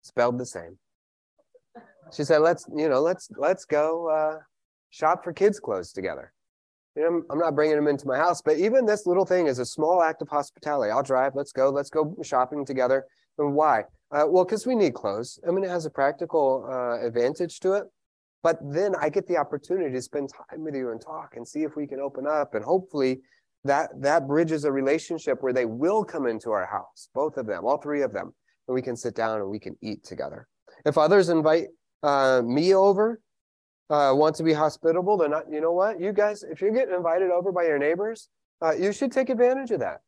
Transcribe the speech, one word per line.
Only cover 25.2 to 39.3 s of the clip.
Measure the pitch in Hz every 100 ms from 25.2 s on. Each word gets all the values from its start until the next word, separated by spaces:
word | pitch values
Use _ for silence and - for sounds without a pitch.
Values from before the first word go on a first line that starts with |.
| 151 127
where | 135
they | 127 117
will | 117 160 214 196
come | 165 127
into | 110 117
our | 104 90
house, | 101 - - -
both | 127 156 143
of | 110
them, | 90 104
all | 147
three | 147 147
of | 131
them, | 98 92 _ _ _ -
and | 127
we |
can | 131 120
sit | 120
down | 107 113 110
and | 98
we | 104
can | 95 -
eat | 107 101 -
together. | 92 71 73 - _ _ - 151
If | 151
others | 156 202 170
invite, | 165 156 165 - _ _ _
uh, | 147 139 135 127 117
me | 135 175
over, | 190 196 190 214 226 _ _ _ _ _ _ _
uh, | 147 139 135
want | 156 156
to |
be | 160
hospitable, | 151 151 - 165 170 180 208
they're | 151
not, | 156 -
you | 151
know | 165
what? | 175 202 190
You | 185
guys, | 202 208 208
if | - 160
you're | 196
getting | 226 247 180
invited | 170 175 185
over | 180 185
by | 180
your | 170 143
neighbors, | 147 170 214 226 - _ _ _
uh, | 160
you | 160 190
should | 202 269
take | 262
advantage | 262